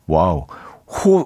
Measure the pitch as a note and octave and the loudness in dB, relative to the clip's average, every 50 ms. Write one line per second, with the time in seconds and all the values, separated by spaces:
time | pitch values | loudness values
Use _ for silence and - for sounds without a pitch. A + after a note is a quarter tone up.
0 | _ - D#2 D#2+ F2 F#2 E2 C#2+ C#2 - - - - - - - _ - - - | _ -2 0 0 2 0 0 -4 -6 -10 -16 -20 -20 -20 -20 -20 _ -16 -8 -2
1 | - G3 F#3+ F#3 D3 | 0 2 2 2 0